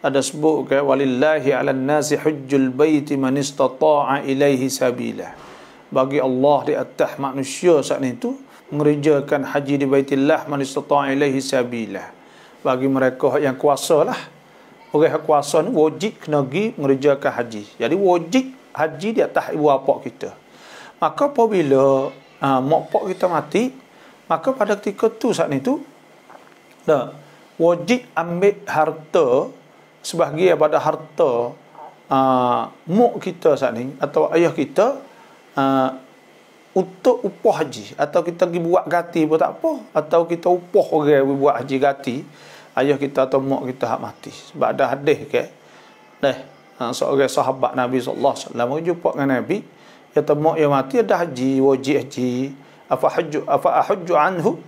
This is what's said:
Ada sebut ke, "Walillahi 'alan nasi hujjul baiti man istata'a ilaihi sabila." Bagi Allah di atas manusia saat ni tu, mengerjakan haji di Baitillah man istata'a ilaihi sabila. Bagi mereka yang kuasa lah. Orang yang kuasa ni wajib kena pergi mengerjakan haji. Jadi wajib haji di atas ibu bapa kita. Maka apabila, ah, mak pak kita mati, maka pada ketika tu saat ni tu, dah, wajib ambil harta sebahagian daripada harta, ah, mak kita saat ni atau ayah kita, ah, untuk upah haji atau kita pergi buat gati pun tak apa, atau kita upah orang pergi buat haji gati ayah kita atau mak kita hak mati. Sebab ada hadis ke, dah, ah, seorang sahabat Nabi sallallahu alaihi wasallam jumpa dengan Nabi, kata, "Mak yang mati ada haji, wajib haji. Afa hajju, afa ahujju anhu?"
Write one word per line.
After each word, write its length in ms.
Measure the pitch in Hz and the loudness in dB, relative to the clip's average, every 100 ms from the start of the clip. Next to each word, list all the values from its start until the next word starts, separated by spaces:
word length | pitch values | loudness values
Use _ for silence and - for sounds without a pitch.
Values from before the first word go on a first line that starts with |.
Ada 160 | 147 135 | 0 -2
sebut 480 | 127 156 156 151 127 | -2 0 0 0 0
ke, 160 | 135 | 0
"Walillahi 720 | 143 135 135 123 151 156 135 | 2 2 0 2 2 2 0
'alan 320 | 131 139 131 131 | 0 0 -2 0
nasi 320 | 147 139 143 | 0 0 0
hujjul 560 | 156 147 131 139 131 | 0 -4 -2 0 0
baiti 400 | 127 156 151 143 | 2 2 2 0
man 240 | 143 131 139 | -2 0 -2
istata'a 880 | 135 - 131 - 156 147 127 139 139 | -4 0 -2 2 2 4 2 -2 -2
ilaihi 400 | 135 143 135 131 | 2 2 2 -2
sabila." 640 | - 127 123 117 107 87 - - - - - - | 0 -2 -2 -8 -8 -14 -16 -20 -20 -20 -20 -4
Bagi 240 | 135 135 143 | -2 0 0
Allah 400 | 131 127 139 143 127 | 0 2 2 2 0
di 80 | |
atas 420 | 143 131 - - - | -4 -6 -4 -4 -4
manusia 560 | 139 135 135 - 180 156 131 | -8 -6 -8 -2 4 4 2
saat 160 | 139 | -4
ni 160 | 131 120 | -4 -4
tu, 160 | 233 269 - - - | -6 -8 -14 -20 -10
mengerjakan 720 | 147 151 147 147 143 143 147 131 | 0 2 2 2 2 2 -4 -2
haji 280 | 147 135 139 | -4 -2 -2
di 80 | 139 | 2
Baitillah 640 | 139 135 135 139 156 143 | 2 2 0 2 0 -2
man 80 | 143 | -6
istata'a 560 | 135 - 135 143 139 | -4 -6 0 0 0
ilaihi 240 | 135 147 135 | 0 0 0
sabila. 640 | 131 131 120 120 107 95 - - - - - - 143 | -2 -2 -2 -4 -8 -10 -12 -20 -20 -20 -20 -8 -4
Bagi 240 | 127 135 | 0 0
mereka 480 | 135 131 127 143 139 | 2 0 0 0 0
yang 160 | 143 | -2
kuasa 480 | 127 147 135 - 156 | 0 0 0 2 2
lah. 180 | 185 247 - - - - - - - | 2 -2 -10 -20 -20 -20 -20 -20 -4
Orang 160 | 151 151 | 2 2
yang 160 | 151 | 2
kuasa 400 | 151 147 143 165 | 2 0 2 0
ni 80 | 175 | 2
wajib 480 | 208 156 151 214 - | 2 2 0 -6 -6
kena 240 | - 147 | -2 -2
pergi 320 | 131 165 220 220 | 0 -2 -4 -2
mengerjakan 560 | 139 135 143 139 143 | 0 2 2 2 0
haji. 320 | 120 117 107 104 - | -4 -6 -8 -14 -6
Jadi 140 | 120 175 | -2 2
wajib 480 | 196 175 165 262 262 - - - | 2 2 2 0 0 -12 -18 -4
haji 320 | 156 143 202 | -4 -2 -4
di 80 | 214 | -2
atas 280 | - 170 - | 0 -2 -4
ibu 160 | 160 147 | 0 2
bapa 360 | 135 - - | 2 0 -2
kita. 260 | 123 - - - _ - - - - - | -4 -12 -12 -12 _ -20 -20 -20 -20 -4
Maka 320 | 160 - 285 | -4 0 -2
apabila, 800 | 285 226 196 147 135 139 135 135 - - - | 2 2 2 4 4 6 4 0 -10 -20 -4
ah, 200 | 139 131 | 0 0
mak 320 | 135 160 - | 2 0 0
pak 100 | 208 202 | -4 -2
kita 140 | 185 185 | -2 -2
mati, 440 | 160 147 185 254 - - - - - _ | -2 -2 -2 -2 -6 -20 -20 -20 -20 _
maka 240 | 165 262 | -2 -2
pada 240 | 262 208 202 | -2 -2 -2
ketika 320 | - 202 220 | -4 -2 -2
tu 200 | 226 254 | 0 -4
saat 160 | 165 156 | 0 -2
ni 120 | 135 | -2
tu, 200 | 240 294 - - _ - _ - - - _ - | -2 -4 -6 -20 _ -20 _ -20 -20 -20 _ -8
dah, 280 | - 147 123 - - - - - | 0 0 0 -12 -20 -20 -20 0
wajib 440 | 165 175 170 247 - - | 2 2 0 -2 0 -6
ambil 400 | 170 175 202 202 | -4 0 0 0
harta 880 | - 147 156 160 - 185 139 131 208 - - _ _ _ | -4 0 0 -2 -2 2 4 2 0 -10 -20 _ _ _
sebahagian 560 | - 170 147 151 185 156 | -10 -2 -2 2 2 4
daripada 200 | 151 151 | 2 2
harta, 800 | 143 156 - - 156 120 120 - - - - - _ | 0 -2 -8 0 2 2 -4 -8 -20 -20 -20 -20 _
ah, 600 | 135 131 127 123 120 113 - | 2 4 4 2 0 -2 -12
mak 280 | - 196 240 - | -2 2 2 0
kita 360 | 190 165 165 135 | -10 0 2 2
saat 200 | 127 113 | 0 -2
ni 160 | 127 - | -8 -6
atau 320 | 147 156 151 165 | -2 0 2 2
ayah 160 | 170 | 2
kita, 480 | 143 139 - 226 277 - - - - - - | 0 -2 2 0 0 -12 -20 -20 -20 -8 -2
ah, 400 | 135 135 131 - - - _ - _ _ _ 190 | 2 2 0 -4 -18 -20 _ -20 _ _ _ -4
untuk 440 | 180 - 269 233 | -4 0 0 0
upah 400 | 196 - 226 151 | -2 0 0 0
haji 320 | 151 117 101 - | -4 -8 -14 -6
atau 240 | 147 175 | -2 0
kita 240 | 170 170 180 | -2 -2 -2
pergi 120 | 175 | 0
buat 240 | 165 180 - | 0 0 2
gati 360 | 170 175 175 | -2 0 0
pun 120 | 156 160 | 2 2
tak 160 | 165 - | 0 0
apa, 160 | 330 277 214 | -4 -4 -4
atau 360 | - 147 170 170 | -4 2 0 2
kita 240 | 170 175 | -2 0
upah 340 | 180 175 202 - | 0 2 0 2
orang 300 | 160 147 143 | 0 4 4
pergi 160 | 139 139 | 4 2
buat 140 | 139 117 | 2 0
haji 160 | 131 135 | -2 0
gati 360 | 139 139 - 123 - - - - - | 0 0 -6 -8 -12 -20 -20 -20 -8
ayah 240 | - 139 139 | -2 0 0
kita 320 | 139 135 131 | 0 -2 0
atau 80 | 139 | 0
mak 320 | 135 135 127 | 0 -4 -4
kita 160 | 127 | -6
hak 160 | 117 117 | -4 -4
mati. 320 | 113 - - | -6 -14 -20
Sebab 400 | - - 151 120 | -20 -18 -4 -2
ada 240 | - 131 139 | 0 0 0
hadis 320 | 143 127 110 | 0 0 0
ke, 240 | 123 - - - - - - - _ | -4 -4 -12 -20 -20 -20 -20 -20 _
dah, 160 | 139 127 - - - - | -4 -4 -12 -20 -20 -10
ah, 80 | 120 127 | -8 -4
seorang 320 | - 139 131 | 0 2 2
sahabat 480 | 147 127 135 127 127 | 0 -2 -2 -2 -2
Nabi 240 | 123 127 | -2 -2
sallallahu 320 | 127 - 135 | -4 -2 -2
alaihi 160 | - - | -2 -8
wasallam 200 | 120 120 147 | -4 -4 -2
jumpa 280 | 165 170 170 | -4 -2 -4
dengan 160 | 143 139 131 | -2 0 -2
Nabi, 200 | 107 196 - - - - - - | -2 -6 -6 -20 -20 -20 -4 -2
kata, 160 | 147 | 0
"Mak 240 | 147 156 160 | 2 2 2
yang 160 | 147 | 2
mati 220 | 139 135 247 | 2 0 -2
ada 100 | 208 185 | 0 0
haji, 400 | 170 127 131 135 | -2 -2 0 4
wajib 340 | 135 135 135 135 | 4 2 0 -2
haji. 560 | 135 - 123 123 135 - - - - | -2 -4 -4 -2 -6 -10 -20 -20 -6
Afa 200 | 127 151 | 0 0
hajju, 320 | - 151 147 | 0 -4 -6
afa 240 | - 143 180 - | -2 0 2 0
ahujju 320 | 127 196 170 160 | 0 -2 0 0
anhu?" 400 | 160 180 165 339 | 2 0 -2 -4